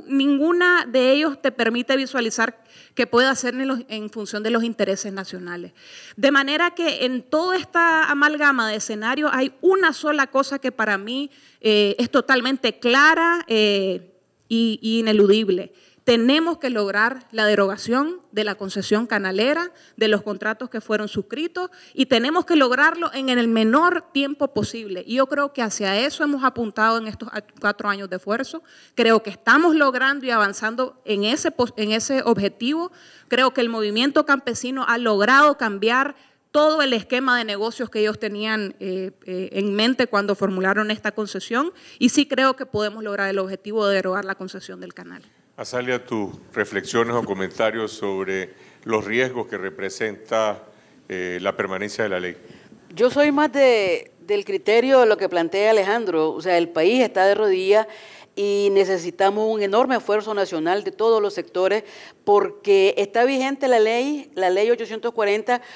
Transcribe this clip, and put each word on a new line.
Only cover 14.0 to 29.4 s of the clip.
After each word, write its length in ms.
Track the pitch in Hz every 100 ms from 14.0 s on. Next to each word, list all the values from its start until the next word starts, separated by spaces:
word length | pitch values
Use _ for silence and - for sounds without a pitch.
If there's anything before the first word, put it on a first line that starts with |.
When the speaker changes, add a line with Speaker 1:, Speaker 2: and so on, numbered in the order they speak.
| - _ _ _ -
Speaker 1:
y, 260 | 226 226 214
y 180 | 220 226
ineludible. 720 | 220 214 202 214 202 180 - _ _ _
Tenemos 540 | - 233 240 302 330 330
que 120 | 254
lograr 560 | 226 202 202 226 262 -
la 140 | 226 208
derogación 760 | 208 196 202 220 247 302 359 _
de 100 | 208
la 120 | 214 196
concesión 520 | 190 202 - 208 233
canalera, 640 | 214 190 190 247 311 359 - _ -
de 140 | 220
los 140 | 208
contratos 460 | 214 202 214 226 247
que 120 | 220
fueron 260 | - 214 208
suscritos, 640 | 208 190 269 339 359 359 - -
y 140 | - 262
tenemos 360 | 240 254 339
que 140 | - 320
lograrlo 540 | 247 254 302 330 320
en 160 | 269 262
el 180 | 247 233
menor 640 | 226 220 277 349 349 -
tiempo 380 | 277 277 285 277
posible. 560 | 220 214 233 208 180 -
Y 80 | 247
yo 120 | 262
creo 260 | 285 285
que 80 | 277
hacia 360 | 220 - 196 202
eso 280 | 277 - 294
hemos 180 | 277
apuntado 540 | 254 240 226 214 220 226
en 100 | 220
estos 220 | - 220
a-, 100 | 214 - -
cuatro 260 | 208 208 208
años 220 | 202 190
de 80 | 185
esfuerzo. 440 | 202 233 269 330 _ - _
Creo 300 | - 226 220
que 60 | 208
estamos 440 | -